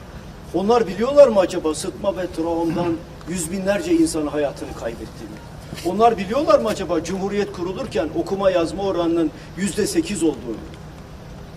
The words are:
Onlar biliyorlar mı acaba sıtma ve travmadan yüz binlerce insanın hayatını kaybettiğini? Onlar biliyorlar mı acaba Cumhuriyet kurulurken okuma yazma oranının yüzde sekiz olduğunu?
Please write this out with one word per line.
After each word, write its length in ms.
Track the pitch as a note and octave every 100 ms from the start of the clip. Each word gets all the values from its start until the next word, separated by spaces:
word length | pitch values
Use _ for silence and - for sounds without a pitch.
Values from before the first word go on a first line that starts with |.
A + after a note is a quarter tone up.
| - - - - -
Onlar 340 | F3 G3 A#3+ F3+
biliyorlar 400 | F#3 A#3+ C#4+ C4+
mı 120 | G#3
acaba 360 | F3 F3 D#3 D3+
sıtma 420 | F#3 - G3+ F#3
ve 100 | F3
travmadan 680 | - E3 E3 E3 E3 F3 D#3+ - - -
yüz 220 | F#3 D#3
binlerce 420 | G3 F#3+ G3+ E3
insanın 340 | E3 D#3+ D#3+ D3
hayatını 460 | D3 C#3+ - -
kaybettiğini? 640 | - A#2 A2 A2+ - G#2+ G#2 - - - - E3+
Onlar 320 | G3 A#3 G3
biliyorlar 420 | F#3+ C4 E4 C#4+
mı 80 | A3+
acaba 340 | G3+ F3 E3+
Cumhuriyet 480 | D#3+ F#3+ G3 G3+ G3
kurulurken 560 | - F3 F#3+ C4 G3 D#3 E3
okuma 360 | D#3+ G3 G3
yazma 320 | F3+ D#3+ G3
oranının 480 | G3 F3 E3+ E3+ D#3 - - -
yüzde 300 | G3 - F#3+
sekiz 360 | F3 - F#3+
olduğunu? 340 | D#3+ - A#2+ G#2+ - - - - - - - - -